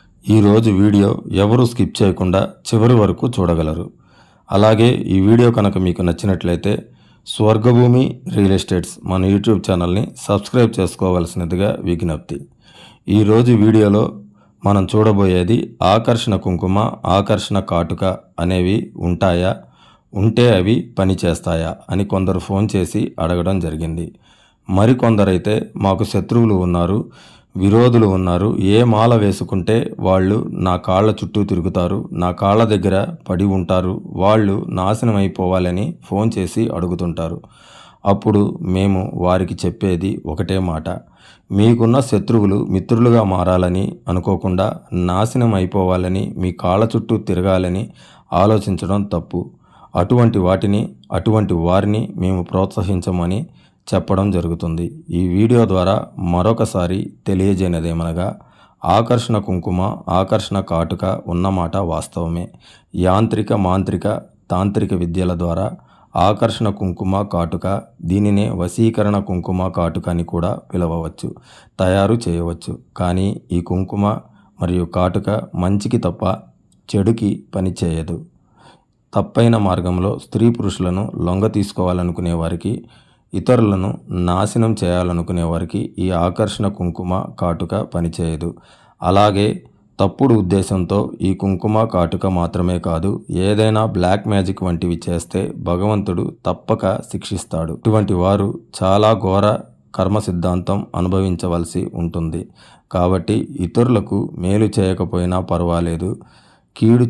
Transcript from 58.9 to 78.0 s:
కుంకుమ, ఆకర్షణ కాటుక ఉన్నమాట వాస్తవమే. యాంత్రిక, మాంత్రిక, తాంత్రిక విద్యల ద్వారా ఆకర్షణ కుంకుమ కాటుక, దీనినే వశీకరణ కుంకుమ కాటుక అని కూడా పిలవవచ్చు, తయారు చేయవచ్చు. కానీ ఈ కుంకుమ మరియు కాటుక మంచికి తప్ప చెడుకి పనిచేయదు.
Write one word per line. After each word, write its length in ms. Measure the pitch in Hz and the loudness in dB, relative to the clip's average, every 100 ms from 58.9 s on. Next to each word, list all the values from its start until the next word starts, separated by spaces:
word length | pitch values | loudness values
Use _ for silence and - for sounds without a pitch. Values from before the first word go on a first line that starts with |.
| 98 117 120 - 107 | 2 2 0 0 -4
కుంకుమ, 580 | - 92 90 90 95 - - | -2 -4 -4 -2 -2 -4 -2
ఆకర్షణ 520 | 90 95 110 - 101 | -2 0 -2 -2 -6
కాటుక 600 | 92 85 82 90 95 - - | -4 -2 -2 -4 -4 -4 -4
ఉన్నమాట 500 | 87 95 95 82 95 | -4 -2 -2 -2 -4
వాస్తవమే. 720 | 90 80 - - 85 85 87 - _ - _ 90 | -4 -6 -8 -8 -6 -6 -10 -16 _ -20 _ -2
యాంత్రిక, 560 | 90 95 113 110 104 | 2 2 2 0 -2
మాంత్రిక, 680 | 107 92 95 95 92 98 107 - _ - | 0 0 0 -2 -2 -2 -4 -8 _ -6
తాంత్రిక 440 | 90 101 104 98 | -2 -2 -2 -2
విద్యల 440 | 92 85 87 92 85 | -2 -4 -2 -2 -2
ద్వారా 340 | 87 85 101 - _ _ _ - | -2 -4 -6 -8 _ _ _ 0
ఆకర్షణ 520 | 92 107 117 - 110 | 0 2 0 0 -4
కుంకుమ 540 | 104 95 85 95 95 | -2 -4 -4 -2 -2
కాటుక, 600 | 101 87 85 87 92 98 - - | -2 -2 -4 -4 -4 -6 -8 -12
దీనినే 480 | 82 98 104 101 104 | -4 0 2 2 0
వశీకరణ 680 | 90 87 - 113 110 104 101 | -2 -4 0 0 2 0 0
కుంకుమ 500 | 101 90 85 92 92 | -2 -4 -2 -2 -2
కాటుక 400 | 87 85 82 87 | -2 -2 -2 -4
అని 160 | 87 | -4
కూడా 340 | 85 87 87 - - | -4 -4 -4 -6 -6
పిలవవచ్చు, 600 | 90 85 82 80 - - - - - _ - | -4 -2 -4 -8 -10 -12 -12 -20 -20 _ -2
తయారు 400 | 92 95 98 117 101 | 0 2 2 0 -2
చేయవచ్చు. 500 | 85 85 85 - - _ - | -4 -4 -6 -10 -12 _ -4
కానీ 440 | 90 90 98 - - | -2 0 -2 -4 -4
ఈ 80 | 87 | -4
కుంకుమ 460 | 87 90 95 101 104 110 - _ _ - | -2 -4 -4 -2 -2 -2 -8 _ _ -6
మరియు 220 | 87 90 | -4 -2
కాటుక 580 | 85 90 90 90 - 107 - | -2 -2 0 -2 -2 -4 -6
మంచికి 440 | - 90 101 120 120 | -4 -2 0 -2 -2
తప్ప 380 | 87 - 92 95 - _ _ _ - 107 | -2 -2 -4 -4 -8 _ _ _ -6 -2
చెడుకి 460 | 98 117 104 113 - | 0 0 -2 -4 -8
పనిచేయదు. 720 | 98 92 85 87 80 | -6 -4 -4 -4 -4